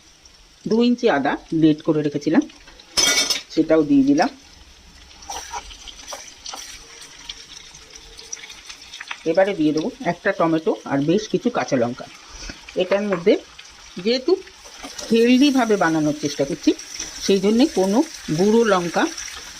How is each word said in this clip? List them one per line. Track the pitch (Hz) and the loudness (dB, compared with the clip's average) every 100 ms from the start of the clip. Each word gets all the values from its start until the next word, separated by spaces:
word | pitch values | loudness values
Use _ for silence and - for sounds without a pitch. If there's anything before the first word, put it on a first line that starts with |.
| _ _ _ _ - _ | _ _ _ _ -20 _
দু | - 220 240 | -2 0 2
ইঞ্চি | 247 233 143 | 2 2 2
আদা | 135 - - 165 | 0 -4 -4 2
গ্রেট | 156 151 - | 4 2 0
করে | 156 151 | 0 0
রেখেছিলাম | 147 156 170 - - - - - - - - - - - | -4 0 0 0 -10 -20 -20 -8 -2 0 0 -2 -4 -6
সেটাও | - 156 160 147 | -4 2 2 4
দিয়ে | 143 135 | 4 4
দিলাম। | 143 214 - - - - - - - - - - - - - - - - - - - - - - - - - - - - - - - - - - - - - - - - - - - - - - - - - 156 | 2 0 -4 -20 -20 -20 -20 -20 -20 -20 -20 -16 -16 -14 -14 -16 -20 -20 -20 -18 -18 -18 -18 -16 -16 -16 -20 -20 -20 -20 -20 -18 -18 -18 -20 -20 -20 -20 -20 -20 -20 -16 -16 -16 -20 -20 -20 -20 -18 -14 -8 -2
এবারে | 165 196 180 | 2 2 4
দিয়ে | 151 147 | 0 0
দেবো | 190 - 208 | -4 -6 -6
একটা | 170 - 190 | -4 -4 0
টমেটো | 165 160 185 - - | 0 0 0 -4 -4
আর | 139 147 | -2 0
বেশ | 190 - | 0 0
কিছু | 180 240 - | -2 -2 -2
কাঁচা | 160 135 | -2 0
লঙ্কা। | 120 127 - - - - - - - - | -2 -4 -14 -18 -20 -18 -16 -18 -10 -4
এটার | 185 196 208 | -2 0 0
মধ্যে | 180 175 330 - - - - - - | 0 2 2 0 -20 -20 -20 -18 -6
যেহেতু | 185 254 294 381 - - - - - - - | -2 -2 0 -2 -2 -20 -20 -18 -18 -16 0
হেলদিভাবে | 226 233 254 285 262 226 202 | 4 6 6 6 4 2 2
বানানোর | 170 160 151 147 | 2 2 0 -2
চেষ্টা | 147 - 139 | -6 -4 -4
করছি, | 175 - - - - - - | 0 0 -2 -6 -14 -14 -10
সেই | - 196 | 0 2
জন্যে | 196 226 311 - | 4 4 2 2
কোনো | 190 214 320 - - 156 | 0 2 0 -6 -6 0
গুঁড়ো | 202 226 226 | 4 4 4
লঙ্কা | 185 175 180 311 - - - - - | 2 0 -2 -2 -4 -14 -16 -18 -18